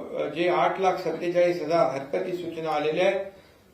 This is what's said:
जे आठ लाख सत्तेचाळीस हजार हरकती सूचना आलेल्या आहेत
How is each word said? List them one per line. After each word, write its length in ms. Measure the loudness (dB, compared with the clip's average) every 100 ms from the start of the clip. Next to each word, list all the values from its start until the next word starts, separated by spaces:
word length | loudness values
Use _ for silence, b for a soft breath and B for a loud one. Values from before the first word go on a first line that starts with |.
| -6 -4 -4
जे 140 | 0 0
आठ 320 | 2 2 2
लाख 160 | 0 0
सत्तेचाळीस 640 | -2 -2 0 4 4 2
हजार 280 | 0 2 2
हरकती 420 | 0 -4 -4 -4
सूचना 380 | -6 -6 -6 -4
आलेल्या 360 | 0 0 2 2
आहेत 140 | 0 -6 B B B B